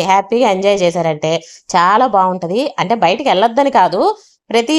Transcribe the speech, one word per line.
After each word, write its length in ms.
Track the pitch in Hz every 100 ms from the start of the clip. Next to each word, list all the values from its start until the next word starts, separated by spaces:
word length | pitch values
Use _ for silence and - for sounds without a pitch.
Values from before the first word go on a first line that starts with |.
హ్యాపీగా 440 | 175 196 196 233 247
ఎంజాయ్ 280 | 190 196 196
చేశారంటే 480 | 175 175 160 151 156 160 - - -
చాలా 320 | 180 180 214 254
బాగుంటది. 560 | 202 185 180 170 214 302 -
అంటే 160 | 180
బయటికి 340 | 226 175 220 269
వెళ్ళొద్దని 440 | 185 226 226 277 226
కాదు, 200 | 180 185 370 427 _ _ -
ప్రతి 260 | 226 233